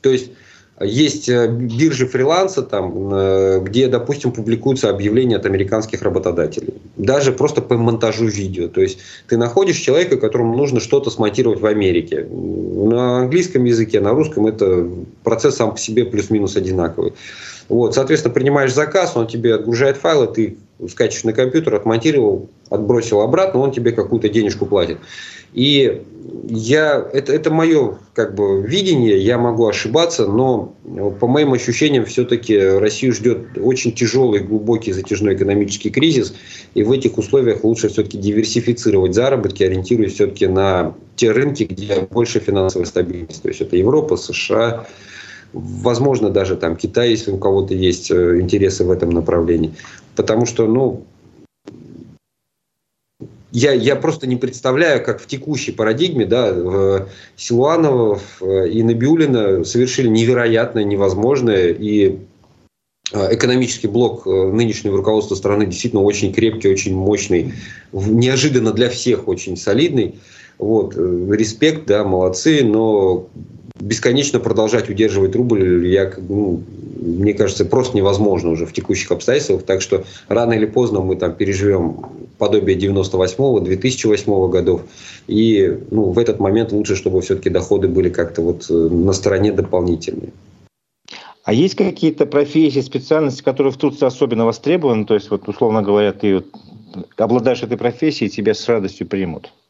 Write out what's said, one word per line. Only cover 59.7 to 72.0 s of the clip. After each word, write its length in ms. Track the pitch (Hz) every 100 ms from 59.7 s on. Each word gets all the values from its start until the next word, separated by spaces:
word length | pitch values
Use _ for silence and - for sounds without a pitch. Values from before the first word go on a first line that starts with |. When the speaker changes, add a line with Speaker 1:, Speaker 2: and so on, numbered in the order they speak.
| 120 127 127 123
Speaker 1:
невероятное, 760 | 110 117 123 117 113 123 117
невозможное, 840 | 101 101 98 92 113 139 120 98 90
и, 500 | 87 104 104 98 80 - _ _ _ _ _ _ _ -
э, 220 | 104 95 113
экономический 520 | 120 127 123 - 110
блок, 400 | 107 120 - 95
э, 20 |
нынешнего 680 | 95 95 104 117 101 104 98
руководства 380 | 98 110 101 95
страны 300 | 98 101 101
действительно 380 | 87 123 110
очень 300 | 101 104 98
крепкий, 340 | - 113 110 98
очень 260 | 95 - 95
мощный, 580 | 95 104 - 87 - - - - -
в-, 180 | 95 101
неожиданно 640 | 113 123 135 147 127 110
для 160 | 107 120
всех 380 | - 127 110 -
очень 280 | 90 - 87
солидный. 640 | - 107 165 135 92 - - - - _
Вот, 360 | 101 110 98 -
э, 300 | 90 87 90
респект, 540 | 107 110 - 151 156 -
да, 180 | 101